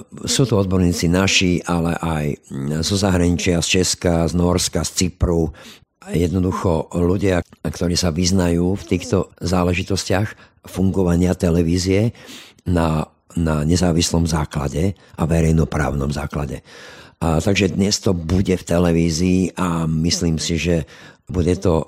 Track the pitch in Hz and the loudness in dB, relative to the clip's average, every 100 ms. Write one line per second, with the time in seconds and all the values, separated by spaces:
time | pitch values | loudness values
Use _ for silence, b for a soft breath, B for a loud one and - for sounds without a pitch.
0 | - - - - 131 101 95 92 87 85 | -6 -12 -4 0 2 2 2 2 2 2
1 | 85 90 95 - 92 87 - 87 82 82 | 0 2 2 2 2 0 0 -2 0 -2
2 | 82 78 76 - - 69 69 78 85 98 | -4 -2 -4 -6 -10 -8 -4 -4 -2 0
3 | 101 92 87 87 95 85 - 95 90 - | 2 2 2 2 0 0 0 0 0 0
4 | - 82 82 87 87 87 - 87 80 - | 0 2 0 2 2 2 0 -4 -4 -2
5 | 90 - 90 85 80 B B B _ _ | -4 -2 0 0 -2 B B B _ _
6 | - 82 87 92 90 - 95 80 - 87 | -6 -2 0 0 -2 0 0 0 -2 -2
7 | 87 95 98 87 - - 82 - 87 85 | 0 2 0 0 -4 -10 -10 -4 -2 0
8 | 87 78 90 95 87 85 90 98 - 90 | -2 0 0 2 2 2 0 -2 -2 -4
9 | - 95 - - 87 90 90 90 - 95 | 0 -2 -2 -8 -2 0 0 0 -2 -4
10 | - 95 107 - B _ - 90 95 92 | -2 -2 -2 -8 B _ -12 -2 0 2
11 | 90 87 90 90 90 85 82 90 92 95 | 2 2 2 2 2 2 2 0 2 2
12 | 117 B B B B B - 87 82 78 | 0 B B B B B -2 0 2 0
13 | - _ _ 85 80 76 76 87 90 82 | -4 _ _ -2 0 0 2 2 2 2
14 | 82 85 85 80 76 73 69 71 98 - | 2 0 0 -2 -2 -4 -4 -2 -2 -4
15 | B - 78 82 80 80 73 78 67 69 | B -4 0 2 4 2 2 -2 -2 -2
16 | 71 71 71 73 69 - B B B B | -4 -4 -6 -6 -8 -10 B B B B
17 | B - 82 80 101 95 92 90 101 - | B -4 0 2 2 2 2 2 0 0
18 | 104 90 80 92 95 90 - 85 87 82 | 0 -2 0 0 2 -2 0 2 4 4
19 | 85 78 92 92 87 - 90 82 80 80 | 2 2 2 2 0 -2 -2 -2 -2 0
20 | 85 - 85 80 - 82 85 82 - B | 0 0 -2 -2 -2 -2 0 0 -2 B
21 | B B - 87 85 92 95 80 | B B -8 -2 0 0 2 0